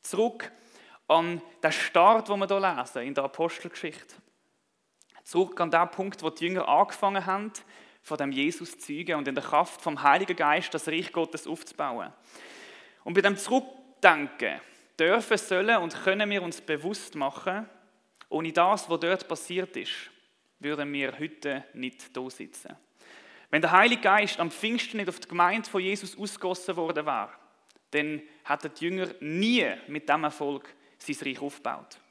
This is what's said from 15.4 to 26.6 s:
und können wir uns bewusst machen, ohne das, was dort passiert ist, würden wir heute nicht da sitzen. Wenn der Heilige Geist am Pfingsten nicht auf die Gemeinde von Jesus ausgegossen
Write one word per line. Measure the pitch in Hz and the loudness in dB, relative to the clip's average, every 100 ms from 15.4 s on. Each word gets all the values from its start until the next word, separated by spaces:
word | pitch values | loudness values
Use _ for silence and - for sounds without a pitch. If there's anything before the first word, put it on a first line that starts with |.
| - 185 208 226 | 2 0 4 2
und | 170 - | 2 -2
können | 190 190 208 | 0 0 0
wir | 202 | -2
uns | 175 165 | -4 -10
bewusst | - 151 160 208 - | -6 -4 -4 -8 -10
machen, | 156 139 - - 190 226 - _ _ _ _ - | -6 -6 -4 -6 -6 -8 -18 _ _ _ _ -6
ohne | 151 165 | -4 0
das, | 160 180 202 - | 4 4 4 0
was | 165 | -2
dort | 170 185 - | 0 0 -2
passiert | 160 - 180 185 226 | -10 -6 -6 -4 -8
ist, | 226 - - _ _ _ _ _ | -8 -10 -12 _ _ _ _ _
würden | 143 147 143 | -6 -4 -4
wir | 143 135 - | -2 -4 -4
heute | 151 156 143 135 - | -10 -8 -6 -6 -8
nicht | - 127 - - - | -10 -10 -10 -12 -10
da | 131 | -10
sitzen. | - 90 - - - _ _ - - - - - | -12 -16 -16 -18 -20 _ _ -20 -20 -20 -20 -2
Wenn | 151 | 0
der | 160 | 6
Heilige | 180 226 240 | 8 8 6
Geist | 214 202 208 - | 4 4 2 -2
am | 170 | -4
Pfingsten | - 220 233 - 220 | -2 -4 -2 -4 -6
nicht | 190 | -6
auf | 175 | -8
die | - | -10
Gemeinde | 170 175 214 - | 2 2 2 -2
von | 202 | -2
Jesus | 185 202 185 - | -2 -4 -6 -10
ausgegossen | 202 - 185 180 | -10 -6 -6 -4